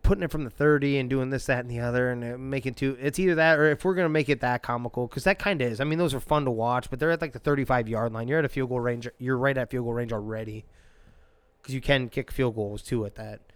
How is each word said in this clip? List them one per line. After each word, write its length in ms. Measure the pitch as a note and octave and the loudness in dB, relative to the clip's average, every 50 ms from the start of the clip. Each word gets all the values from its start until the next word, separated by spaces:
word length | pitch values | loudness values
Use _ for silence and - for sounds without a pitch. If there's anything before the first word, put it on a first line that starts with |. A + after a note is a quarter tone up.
putting 220 | - - G3 G3+ F3+ | 4 4 4 4 0
it 80 | D3+ | -4
from 120 | - D3+ C#3 | -2 -4 -6
the 60 | A2+ | -6
thirty 480 | - - C#3+ D3+ D3+ C#3+ C#3 C#3 C#3 | -2 4 6 6 6 6 4 2 2
and 120 | C#3 C3 B2 | 2 2 0
doing 200 | C3+ C3 C3 C3 | 0 0 0 0
this, 160 | C3+ B2+ - | -2 -4 0
that, 140 | - C3 B2 | 0 -2 -2
and 100 | B2 B2 | -2 -6
the 100 | A#2+ A#2+ | -4 -4
other, 300 | A#2+ A#2+ A#2+ B2 B2+ B2 | -2 0 2 2 2 2
and, 120 | B2 A#2+ A#2+ | 0 -2 -4
uh, 140 | A#2 B2 | -6 -8
making 360 | B2+ C3 C3+ C#3 C3+ A2+ C3+ A#2+ | -8 -6 -4 -4 -4 -4 -4 -4
two. 240 | - C#3 C3+ C3+ B2 | 0 -2 -2 -2 -2
It's 200 | C3+ C#3+ B2+ - | -4 -2 0 2
either 160 | F#3+ F#3 E3+ | 2 2 4
that 240 | D#3 D#3+ E3 D#3+ D3 | 6 6 6 6 6
or 60 | D3+ D#3 | 6 4
if 160 | D3 C#3+ - | 4 2 0
we're 80 | F#3 F#3 | 0 2
gonna 160 | F3+ F3+ D#3+ | 2 2 2
make 200 | D#3 D#3 C#3+ C#3 | 2 2 2 2
it 120 | C#3+ A#2+ | 0 0
that 220 | - B2 B2 A#2+ - | 2 0 0 -2 -2
comical, 440 | - A#2+ A#2+ A#2+ A#2+ - B2 B2 | -4 -4 -4 -4 -4 -4 -4 -4
'cause 160 | A#2 - C3+ - | -4 -6 0 0
that 120 | F#3 G3+ - | 0 0 2
kinda 240 | - G3+ G3 D3 B2+ | 0 -2 0 0 0
is. 140 | A#2+ A2+ G#2+ | -2 0 -2
I 40 | C#3 | -2
mean, 160 | D3+ D#3 E3 | 0 2 2
those 140 | F3 D#3 C3+ | 0 0 0
are 60 | C3 | -4
fun 260 | - - D3+ D3+ C#3+ | 0 0 0 2 2
to 60 | C3 | 0
watch, 380 | A#2 A2 A2+ A#2+ B2 B2+ - - | 0 0 0 0 0 -2 -2 -6
but 100 | C3+ A#2+ | -6 -2
they're 120 | D3+ D#3+ | 0 0
at, 100 | E3 D#3+ | 0 0
like, 120 | E3+ D3 - | -2 -8 -8
the 60 | C3 | -4
thirty-five 480 | - D3 C#3+ C#3 C3+ A#2 C3 B2 A#2 | 0 0 2 2 2 2 2 2 2
yard 240 | A2 A2+ A2 A#2 A#2 | 0 -2 -2 -2 -2
line. 160 | A2 A2+ A#2 | -4 -4 -4
You're 120 | B2 C#3+ D#3+ | 0 0 0
at 60 | D3+ | 0
a 40 | C3 | 0
field 200 | - C#3 C3 A#2+ | -2 -4 -2 -2
goal 100 | B2+ B2 | -2 -2
range. 280 | A#2+ B2 A#2+ A#2+ A#2 A#2+ - _ | 0 -2 -2 -4 -8 -12 -12 _
You're 180 | B2+ B2+ C3 | -2 0 0
right 200 | B2 C3 C#3 C3+ | 2 2 2 2
at 120 | C3 B2 - | 0 -2 -2
field 160 | - B2 A#2+ | -4 -4 -2
goal 80 | A#2+ A#2 | -2 -2
range 180 | A#2+ A#2+ A#2 | -4 -4 -4
already, 540 | A#2+ A2 G#2 G#2+ A2 A2 A2 G#2+ G#2+ A2 - - _ - - - _ - - - - - - _ _ _ _ _ _ _ _ | -4 -6 -4 -6 -8 -8 -8 -8 -10 -12 -14 -18 _ -20 -20 -20 _ -20 -20 -20 -20 -20 -20 _ _ _ _ _ _ _ _
'cause 100 | - C3 | -8 -8
you 80 | C3 | -4
can 280 | A#2+ - C#3+ C3 B2+ A#2 | 2 2 2 2 2 -4
kick 220 | - C#3 B2+ - | -6 -8 -8 -6
field 240 | - - C3 B2 G#2+ | -2 0 0 0 0
goals, 260 | A2 G#2 G2+ G#2 G2+ | -2 -6 -6 -6 -10
too, 240 | - - B2+ A#2 G#2+ | -6 -4 -4 -2 -2
at 100 | G2+ - | -4 -8
that. 260 | - A2 G#2+ G#2+ - _ _ _ | -12 -14 -14 -14 -16 _ _ _